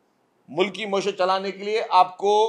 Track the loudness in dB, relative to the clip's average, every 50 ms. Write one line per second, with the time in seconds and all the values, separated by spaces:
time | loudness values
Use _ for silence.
0 | _ _ _ _ _ _ _ _ _ -8 -2 -2 -2 -2 -2 -8 -6 -2 -2 -2
1 | -2 -2 -2 -2 0 0 0 -2 -2 -6 -8 -8 -8 -4 -4 -4 -2 2 4 4
2 | 4 4 0 -2 0 2 2 4 2